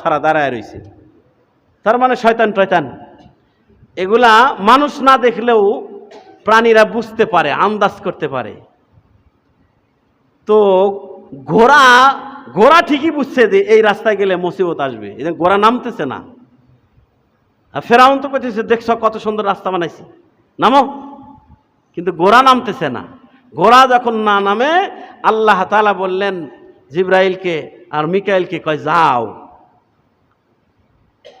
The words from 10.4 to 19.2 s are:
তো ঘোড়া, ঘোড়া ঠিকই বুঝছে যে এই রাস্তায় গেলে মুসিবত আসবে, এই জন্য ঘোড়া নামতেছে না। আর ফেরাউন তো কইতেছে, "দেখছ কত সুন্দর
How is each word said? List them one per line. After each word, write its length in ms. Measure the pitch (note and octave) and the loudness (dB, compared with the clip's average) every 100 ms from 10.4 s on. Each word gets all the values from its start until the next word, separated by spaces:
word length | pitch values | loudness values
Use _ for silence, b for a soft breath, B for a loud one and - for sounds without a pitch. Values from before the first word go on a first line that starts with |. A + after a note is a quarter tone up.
| - | -2
তো 120 | G#3+ G3+ F#3 G3+ G3 - - - C#3 C3 | 2 4 2 0 -4 -14 -20 -20 -18 -2
ঘোড়া, 720 | F3 B3 C#4+ B3+ B3 C4+ B3+ - - - | 2 4 6 6 6 4 0 -8 -18 -8
ঘোড়া 280 | E3+ B3+ E4 | 2 4 4
ঠিকই 300 | - D4 D#4+ | 2 -2 -2
বুঝছে 360 | D4 - C4 G#3+ | -4 -4 0 2
যে 120 | G3 | 2
এই 220 | G3+ A3 | 2 2
রাস্তায় 340 | G#3+ G#3 A3 G3+ | 2 0 -2 -2
গেলে 200 | G3 F3+ | -2 -2
মুসিবত 440 | F3 - F3+ D3+ | -4 -4 -4 -4
আসবে, 340 | C#3 A2+ G2+ | -6 -8 -14
এই 100 | G2 | -10
জন্য 140 | D#3 D3 | -8 -2
ঘোড়া 200 | F3 G3+ | 0 2
নামতেছে 480 | G#3+ B3 A#3+ F#3 C#3 | 2 0 -6 -10 -10
না। 180 | G2+ F#2 - _ _ _ _ _ _ _ _ _ _ _ _ _ | -10 -16 -20 _ _ _ _ _ _ _ _ _ _ _ _ _
আর 80 | C#3+ | -10
ফেরাউন 380 | - A#3+ C4 C#4 | 0 4 4 2
তো 100 | C#4 | -4
কইতেছে, 340 | C4+ B3 G#3 | -8 -6 -8
"দেখছ 280 | G#3 A3+ A3+ | -4 -4 -2
কত 260 | A3+ A3 | -2 -2
সুন্দর 280 | A3 | -4